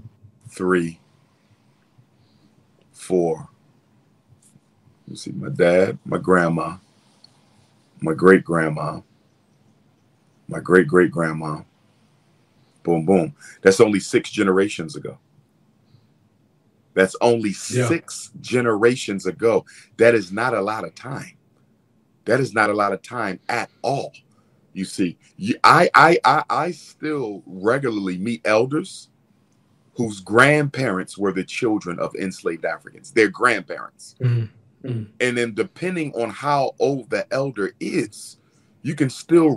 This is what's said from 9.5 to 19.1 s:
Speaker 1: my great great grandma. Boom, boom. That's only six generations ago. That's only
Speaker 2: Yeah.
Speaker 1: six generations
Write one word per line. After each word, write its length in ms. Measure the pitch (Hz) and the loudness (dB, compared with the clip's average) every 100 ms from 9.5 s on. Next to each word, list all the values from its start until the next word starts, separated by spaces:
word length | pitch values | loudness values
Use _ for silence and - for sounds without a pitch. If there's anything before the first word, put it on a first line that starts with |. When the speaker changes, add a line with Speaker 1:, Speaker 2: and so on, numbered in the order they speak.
| _ _ _ _ _ _ _ _ _ - | _ _ _ _ _ _ _ _ _ -12
Speaker 1:
my 120 | 80 | -10
great 280 | - 90 76 | 4 4 6
great 240 | 90 87 | 4 2
grandma. 500 | 73 82 80 78 76 - _ _ _ _ _ _ _ _ _ _ _ | 0 -4 -4 -8 -10 -14 _ _ _ _ _ _ _ _ _ _ _
Boom, 220 | - 82 80 | -2 -2 2
boom. 300 | 95 76 - - - | 2 0 -6 -20 2
That's 200 | 95 95 | 4 6
only 180 | 110 101 | 4 4
six 320 | - 120 - | 0 -2 -2
generations 640 | - 98 95 101 - 80 73 | -2 2 2 0 -4 -10 -12
ago. 240 | - - _ _ _ _ _ _ _ _ _ _ _ _ _ _ _ _ _ | -14 -16 _ _ _ _ _ _ _ _ _ _ _ _ _ _ _ _ _
That's 220 | 95 95 - | 0 0 2
only 280 | 117 117 107 92 - | 2 2 -2 -6 -6
Speaker 2:
Yeah. 180 | 123 123 | -2 0
Speaker 1:
six 440 | 170 - - - - | -2 -4 -14 -16 -18
generations 840 | 110 123 120 104 117 127 - | -4 -2 0 4 4 2 -4